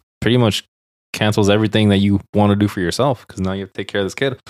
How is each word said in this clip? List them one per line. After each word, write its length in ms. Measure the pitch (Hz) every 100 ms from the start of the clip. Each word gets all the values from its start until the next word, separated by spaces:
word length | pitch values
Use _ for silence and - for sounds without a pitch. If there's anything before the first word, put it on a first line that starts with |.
| _ -
pretty 160 | 110 123
much 260 | 113 - - _ _ _ _
cancels 380 | - 107 107 101
everything 400 | 104 110 110 104
that 80 | 98
you 240 | 101 101 -
wanna 220 | 101 104 101
do 120 | 104
for 100 | -
yourself, 480 | 85 - 135 104 -
'cause 120 | -
now 120 | 92
you 100 | 95
have 120 | 95
to 40 | -
take 80 | 98
care 100 | 101
of 40 | 95
this 100 | -
kid. 240 | 139 123 -